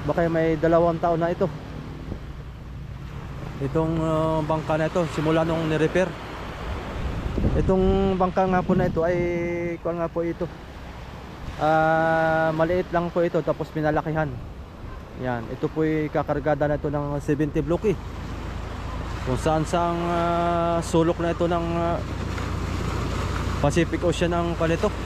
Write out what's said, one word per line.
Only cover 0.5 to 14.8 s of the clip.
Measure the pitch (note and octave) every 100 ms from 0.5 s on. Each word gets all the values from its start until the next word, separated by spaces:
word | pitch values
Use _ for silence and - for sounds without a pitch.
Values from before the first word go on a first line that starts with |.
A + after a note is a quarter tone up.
| D#3
dalawang | D#3+ E3 E3+ E3
taon | F3 E3
na | E3+
ito. | F3 F#3+ - - - - - - - - - - - - - - - - - - - - -
Itong, | C3+ D#3+ D#3+ E3
ah, | D#3+ D#3 D#3+ D#3+
bangka | D3+ D#3+ C#3+ D#3
na | D#3+
ito, | F3+ D#3+ D#3+
simula | D#3 D#3+
nung | E3 E3 D#3+
ni-repair. | D#3 D#3 F3 F3+ - - - - - - - - - - - - - - -
Itong | D3+ F#3+ F#3+ F#3+ G3
bangka | F#3+ F#3 F#3 F#3+
nga | F3+
po | F3 F3+
na | F3+
ito | E3
ay, | E3 F3+ F3 F3 F3 F3 E3+ E3+
kuwan | E3 E3+
nga | E3
po | E3+
ito. | E3+ D#3+ E3+ - - - - - - - - - - -
Ah, | D3+ D#3+ D#3+ D#3+ D#3+ D#3+ D#3+ D#3+ D#3+
maliit | D#3+ E3 F3+ F3+
lang | E3+ E3+
po | F3+
ito, | E3+ E3+
tapos | D3+ D3 D#3
pinalakihan. | D#3+ D3+ D3+ D#3 D#3 D3+ B2 - - - -